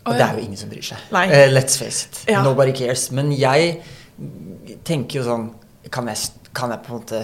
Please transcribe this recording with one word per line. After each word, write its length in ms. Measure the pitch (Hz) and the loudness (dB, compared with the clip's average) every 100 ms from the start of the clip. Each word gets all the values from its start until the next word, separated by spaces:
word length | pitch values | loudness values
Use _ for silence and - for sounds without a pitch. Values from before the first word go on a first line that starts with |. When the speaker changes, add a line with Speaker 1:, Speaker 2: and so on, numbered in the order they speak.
Speaker 1:
Og 100 | 240 | -2
Speaker 2:
Å, 60 | 151 | 0
Speaker 1:
det 20 | |
Speaker 2:
ja. 80 | 117 | 0
Speaker 1:
er 120 | 110 | 0
jo 40 | |
ingen 140 | 101 98 | -8 -10
som 120 | 104 | -12
bryr 120 | - | -12
seg. 140 | - - - | -12 -14 -4
Speaker 2:
Nei. 160 | 190 185 | 0 6
Speaker 1:
Eh, 180 | 143 139 | 8 8
let's 240 | 135 127 - | 6 2 -2
face 300 | 113 - - | -4 -8 -8
it. 160 | - - | -6 0
Speaker 2:
Ja. 140 | 202 | 2
Speaker 1:
Nobody 300 | 139 131 135 | 4 4 2
cares. 380 | 131 123 127 - | 2 -2 -2 -2
Men 180 | 127 147 | -2 0
jeg 460 | 139 131 143 170 165 - - - - 135 - 170 - - - | 2 2 4 2 -2 -12 -20 -20 -16 -16 -14 -16 -16 -18 -14
tenker 380 | - 156 113 139 | -4 -4 -2 -4
jo 20 | 120 | -2
sånn, 180 | 117 113 - - - 127 | -2 -4 -12 -20 -20 -10
kan 160 | 131 120 | -8 -6
jeg 80 | 104 | -6
s-, 120 | - - - | -8 -10 -14
kan 200 | - 123 | -6 -6
jeg 80 | 110 | -6
på 80 | - | -8
en 80 | 120 | -12
måte 220 | - 110 | -6 -6